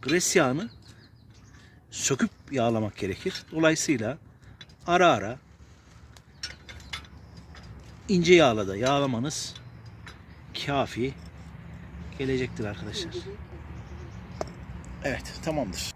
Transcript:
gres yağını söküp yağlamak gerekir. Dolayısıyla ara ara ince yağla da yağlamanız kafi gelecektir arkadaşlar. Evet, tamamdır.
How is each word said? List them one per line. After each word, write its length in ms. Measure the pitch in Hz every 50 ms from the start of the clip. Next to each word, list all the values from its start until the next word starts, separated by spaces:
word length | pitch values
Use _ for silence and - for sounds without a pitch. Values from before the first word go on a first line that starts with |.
gres 340 | - 131 151 180 175 - -
yağını 340 | 190 156 127 127 151 202 233 - - - - - - - - - - - - - - - - - - - - - - - -
söküp 400 | - - - - 139 127 - 214 - - - -
yağlamak 460 | - - 113 117 117 110 107 104 - -
gerekir. 460 | - 95 95 - - 185 185 - - -
Dolayısıyla 640 | - 156 160 160 160 156 - - 151 120 110 107 139 - - - - - - - - - - - - - - -
ara 200 | 175 180 180 170
ara 320 | 143 110 95 104 123 143 - - - - - - - - - - - - - - - - - - - - - - - - - - - - - - - - - - - - - - - - - - - - - - - - - - - - - -
ince 260 | 208 175 170 165 180
yağla 340 | 170 156 131 117 107 104 95
da 100 | 95 98
yağlamanız 760 | 117 131 143 143 139 135 123 110 120 151 156 - - - - - - - - - - - - - - - - - - - - - - - - - -
kafi 480 | - 143 139 120 107 - 110 120 135 135 - - - - - - - - - - - - - - - - - - - - -
gelecektir 460 | 135 131 135 127 127 120 - - 117
arkadaşlar. 480 | 101 104 - - 104 104 427 370 330 - 359 349 392 403 403 - - - - - - - - - - - - - - - - - - - - - - - - - - - - - - - - -
Evet, 300 | 143 127 - - - - - -
tamamdır. 480 | 165 156 151 127 98 87 - - - -